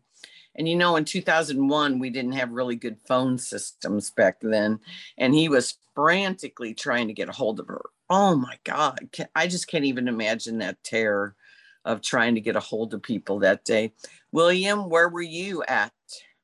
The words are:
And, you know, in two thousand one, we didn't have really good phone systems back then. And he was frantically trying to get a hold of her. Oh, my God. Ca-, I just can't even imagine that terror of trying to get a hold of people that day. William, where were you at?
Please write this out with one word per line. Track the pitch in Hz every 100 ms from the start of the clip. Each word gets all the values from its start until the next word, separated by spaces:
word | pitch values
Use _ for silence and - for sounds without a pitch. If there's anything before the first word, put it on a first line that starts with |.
| _ _ - - _
And, | - 160
you | 170
know, | 175 165
in | 156
two | 185
thousand | 180 160 151 139 139
one, | 151 147 127
we | 131
didn't | 123 127
have | 135 123
really | 117 127 120
good | 120 107 -
phone | 127 131 127
systems | - 104 - - - 101 -
back | - 98 -
then. | 113 110 104 107 - - - -
And | 127
he | 151 160
was | 135 123 - _ -
frantically | 156 180 196 185 143 - 117 113
trying | 143 120 113
to |
get | 107 80
a |
hold | - 117 101
of | -
her. | - - _ -
Oh, | 190 202 160
my | 123 -
God. | - 139 151 123 -
Ca-, | - 156
I | 156 175
just | 180 -
can't | 165 139
even | 127 123
imagine | 113 110 113 117 113
that | 95 -
terror | - 113 110 101 101 - _ - - _ -
of | 110
trying | - 127 117 113
to |
get | 110 113
a |
hold | - 107 113
of | 107
people | - 101 - 101
that | 98 98 -
day. | 110 110 - - - _
William, | 147 170 185 196 208 190
where | 165 175
were | 170
you | 170 160 196 175
at? | - 123 214 - - - - _